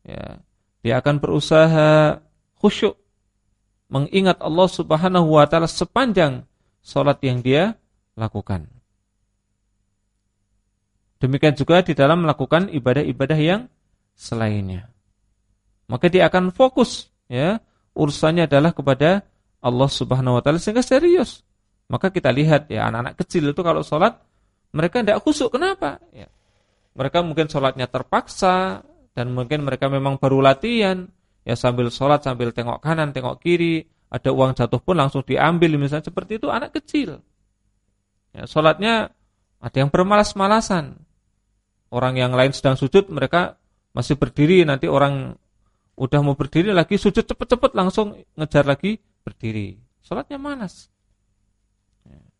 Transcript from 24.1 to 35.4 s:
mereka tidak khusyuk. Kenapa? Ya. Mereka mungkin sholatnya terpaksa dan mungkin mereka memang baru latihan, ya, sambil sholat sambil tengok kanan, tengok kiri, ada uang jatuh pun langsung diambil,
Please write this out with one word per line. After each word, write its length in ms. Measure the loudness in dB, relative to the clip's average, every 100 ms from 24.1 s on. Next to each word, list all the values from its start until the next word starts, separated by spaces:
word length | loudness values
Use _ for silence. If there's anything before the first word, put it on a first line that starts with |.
| 0 _ _ _ _ _ -4
mereka 240 | -2 0
tidak 220 | 0 0
khusyuk. 300 | 0 0 -2
Kenapa? 480 | -2 -4 -4 -6 -8 _
Ya. 160 | -20 -20 _ _ _ _ _ _ -8
Mereka 260 | -4 -2
mungkin 240 | -2 -2 -2
sholatnya 400 | 0 -2 -2 -6
terpaksa 960 | -6 -4 -4 -4 -2 0 0 -2 -8 -16 _ _ -8
dan 160 | -6
mungkin 320 | -6 -4 -4
mereka 240 | -4 -4 -2
memang 320 | -2 -2 0
baru 240 | 2 6
latihan, 640 | 6 4 0 0 0 -2 -8 _ _ _ -8
ya, 80 | -4
sambil 320 | -2 0 -4
sholat 400 | -2 0 0 0
sambil 240 | -4 -6
tengok 320 | -6 -8 -6
kanan, 320 | -4 -2 -4 -4
tengok 240 | -8 -6
kiri, 480 | -2 0 0 -2 -6 _ _
ada 240 | -6 -2 2
uang 160 | 0
jatuh 320 | 2 -2 -2
pun 160 | 0 0
langsung 240 | 0 -2
diambil, 560 | -4 2